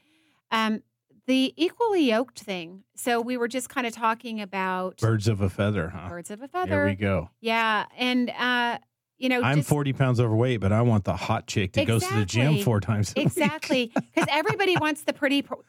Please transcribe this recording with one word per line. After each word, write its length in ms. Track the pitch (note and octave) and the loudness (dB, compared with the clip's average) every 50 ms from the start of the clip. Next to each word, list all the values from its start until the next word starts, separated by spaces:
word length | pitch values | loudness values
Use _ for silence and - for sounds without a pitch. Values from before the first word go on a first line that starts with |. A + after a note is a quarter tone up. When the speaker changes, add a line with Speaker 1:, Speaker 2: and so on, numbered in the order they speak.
| _ _ _ _ _ _ _ _ _ _ | _ _ _ _ _ _ _ _ _ _
Speaker 1:
um, 300 | - A3 A3 A3 A3 G#3 - _ _ _ _ _ _ _ _ - | 0 0 0 0 -2 -4 -6 _ _ _ _ _ _ _ _ 0
the 240 | C4 C4 C4 C4 - | 2 2 2 0 0
equally 460 | - D#4 F#4 - - A#4+ A4+ G4+ F4+ D4+ B3 | 0 -2 -2 0 0 0 2 2 4 4 4
yoked 320 | G#3+ A3 C4 - - - | 2 2 0 -4 -8 -14
thing. 420 | - - F#3+ F3+ E3 E3 F#3 F#3+ - _ _ | -10 -8 -8 -8 -8 -12 -14 -18 -20 _ _
So 240 | - - B3+ A#3+ A#3 | -8 -2 -2 0 0
we 160 | A#3 A#3+ B3+ | 0 -2 -4
were 100 | B3 A#3 A#3 | -4 -4 -4
just 200 | A#3 C4 B3+ - | -4 -6 -8 -6
kinda 220 | - C#4 B3 A#3 | -6 -6 -4 -4
talking 480 | A3+ A3+ A3+ A3 A3+ A3+ - A#3+ A3+ G#3+ | -4 -2 0 0 0 -2 -4 -8 -8 -8
about 560 | G#3 F#3 F#3+ F#3+ F#3+ F#3+ F#3 F#3 F#3 F#3 - | -8 -6 -4 -4 -2 -2 -2 -2 -4 -6 -4
Speaker 2:
Birds 320 | - - A2 A2+ G#2+ F#2+ A2+ | -2 -2 0 0 0 0 0
of 120 | A2 F#2+ | 0 0
a 80 | G2+ F#2 | 0 -2
feather, 400 | - - G#2 G#2 G#2+ G2 D#2+ E2 | -2 -2 -2 0 0 -2 -4 -4
huh? 180 | E2+ E2+ E2 F2+ | -8 -10 -12 -12
Speaker 1:
Birds 220 | - - E3+ - | -12 -12 -12 -14
of 80 | G#3 G#3 | -14 -14
a 60 | B3+ C#4 | -14 -8
Speaker 2:
There 100 | - F4+ F#4 | -6 -4 -2
Speaker 1:
feather. 200 | F#2 - D4 C#4+ | 0 0 0 2
Speaker 2:
we 80 | D4 G2 | 0 0
go. 340 | F#2+ G#2 G2 F#2+ F2+ E2 - _ _ | 0 0 0 0 0 -2 -6 _ _
Speaker 1:
Yeah, 440 | - A3+ A3+ A3+ A3+ A3 G#3+ G#3 F3 - - | -4 -2 0 0 2 2 0 0 -2 -4 -6
and, 340 | - B3 B3+ B3 B3 B3 A#3 | -4 -2 0 0 0 0 -2
uh, 480 | - - A#3 B3 B3 A#3+ A#3+ A#3+ A#3 - - _ _ _ _ _ _ - | -2 -4 -2 0 0 0 0 -2 -4 -6 -10 _ _ _ _ _ _ -4
you 100 | B3+ B3+ | -2 0
know, 140 | B3+ B3 | 0 2
Speaker 2:
I'm 160 | B3 C3 C#3 D3+ | 2 2 2 2
Speaker 1:
just 100 | C#3+ - | 2 2
Speaker 2:
forty 240 | D3+ D3 C#3+ C#3 | 2 0 0 0
pounds 260 | C3 - C#3 B2+ B2 A2 | 0 2 2 2 4 4
overweight, 380 | B2 A2+ A2 A2 A#2+ C3 B2+ G#2+ | 2 4 4 2 2 2 2 0
but 120 | F#2+ F#2+ | 2 2
I 100 | G#2 A2 | 4 4
want 220 | A#2+ A#2+ A2+ G#2 F2+ | 4 4 4 2 2
the 100 | - F2+ | 0 -2
hot 320 | F2+ - - A2 G#2+ - | -2 -2 -2 -4 -4 -4
chick 280 | - - A2 F#2+ F2+ - | -4 -2 -2 -2 0 0
that 120 | - - | 0 0
goes 180 | - A2+ A2+ - | 2 0 0 0
to 80 | - A2 | 0 0
the 100 | G#2+ G#2 | 0 -2
gym 180 | F2+ G2 A2+ B2 | 0 0 2 2
Speaker 1:
Exactly. 160 | D3 D#3 C#3 | 2 2 2
Speaker 2:
four 180 | - - A#2 G2+ | 2 2 2 2
times 320 | - - A2 G#2 G#2+ - - | 2 0 0 0 0 0 0
a 60 | C4 | 0
week. 60 | D4 | 0
Speaker 1:
Exactly. 600 | - - - D4 D4 D4+ D#4 - - C#4+ C4 A#3+ A3+ - - | 0 0 2 0 0 0 -2 -2 0 0 0 0 0 -2 -4
Speaker 2:
<laughs> 120 | - - - | -6 -2 -2
Speaker 1:
'Cause 100 | D#4 E4 D#4 | 0 0 2
everybody 460 | C#4+ D4+ D#4 G#4 A4 G4+ G4 F#4+ F#4 D#4+ | 2 0 2 0 0 0 2 2 2 2
wants 220 | D4+ D4+ D4+ D4+ | 0 0 -2 -2
the 100 | - - | -4 -4
pretty, 300 | C#4+ - D4 C4+ C#4 C#4+ | -2 0 0 0 0 0
pr-, 120 | - - - - - | -2 -4 -8 -14 -14